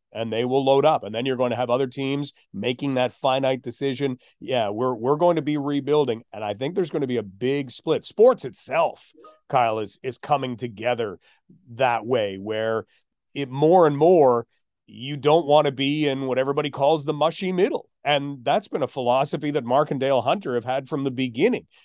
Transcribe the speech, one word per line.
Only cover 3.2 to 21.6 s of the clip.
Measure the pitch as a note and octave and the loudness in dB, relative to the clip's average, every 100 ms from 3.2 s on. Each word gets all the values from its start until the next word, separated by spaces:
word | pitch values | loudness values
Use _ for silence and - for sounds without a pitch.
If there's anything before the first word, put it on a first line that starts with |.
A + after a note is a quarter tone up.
| C#3 C3 C3+ C3+ | -2 0 0 -2
decision. | B2+ - C#3 C3 C#3 B2+ _ _ | -6 -6 -6 -2 -4 -6 _ _
"Yeah, | - B2 G#2 | -4 -2 -2
we're, | G#2+ B2+ | -2 -2
we're | A#2 A#2+ D3+ | -2 0 2
going | F3 E3 | 4 2
to | |
be | C#3+ D3+ | 0 -4
rebuilding." | C#3 C#3+ C3 D3+ C3 A2+ - | -2 -4 0 2 2 -2 -8
And | G#2+ | -8
I | G#2+ | -6
think | G#2 C#3 | -4 -4
there's | F#3+ E3 | -4 -4
gonna | D#3+ C3 | -4 -4
be | A#2+ | -4
a | |
big | G#2 G2 B2+ C#3+ C3 | -6 -6 -2 -2 -6
split. | - D#3+ C3+ - | -8 -4 -4 -4
Sports | - A#3+ A#3+ | 4 4 4
itself, | B2+ - - D#3 D3+ - - - - _ _ | -4 -12 -4 0 0 -2 -18 -20 -20 _ _
Kyle, | C3 A#2 A2 | 2 2 0
is, | G#2 - | -6 -8
is | C3 - | -10 -10
coming | - C#3+ C3 A#2 | -2 -2 -2 -6
together | B2 G2+ A#2 A#2+ G#2+ F2 _ _ _ _ - | -10 -4 -2 -2 -4 -8 _ _ _ _ -20
that | A#2 B2+ A2+ A2 | -2 0 0 0
way, | B2 G#2 F#2+ | -2 -2 -4
where | G#2 A2 A2 A2+ G2 _ _ _ _ | -6 -4 -2 -2 -6 _ _ _ _
it | C#3 C3+ | -10 -8
more | C3+ D3+ F3+ D#3 | 0 4 6 6
and | C#3+ | 6
more, | D#3+ F3+ C3+ A#2+ A#2 _ _ _ _ | 6 8 6 4 -2 _ _ _ _
you | G#2+ C3 D3 | -14 -10 -2
don't | C#3+ D#3+ C#3 | 4 4 6
wanna | D3 D3 | 4 4
be | B2+ C#3 D3+ C#3+ | 0 -2 0 0
in | C3+ C3+ | -2 -2
what | B2 | 0
everybody | C3+ D3 D3 | 0 -2 -4
calls | C#3 C#3 D#3+ | 0 2 2
the | C#3+ | -2
mushy | D3+ D#3 E3 F#3 | -2 -2 -2 -4
middle. | F3+ A3+ D#4+ - _ | 0 0 -2 -8 _
And | C#3+ D3 C#3+ C#3 | -2 0 -2 -6
that's | A#2+ F3+ - | -2 -2 -2
been | D#3 | -4
a | B2+ | -4
philosophy | C#3 A#2+ B2+ D3 D#3+ D3+ | -2 0 2 0 -4 -4
that | C#3+ | -4
Mark | A#2 C3 D3+ | 0 2 2
and | C#3 | -2
Dale | C3+ C3 | 0 0
Hunter | A#2+ G3 D3+ | 0 -2 -2
have | A#2+ | -4
had | A#2+ C3 C#3 | -4 -6 -4
from | D3 | -4
the | C#3 | -4
beginning. | B2+ C3 A2+ G#3 A#3+ | -2 -4 0 0 0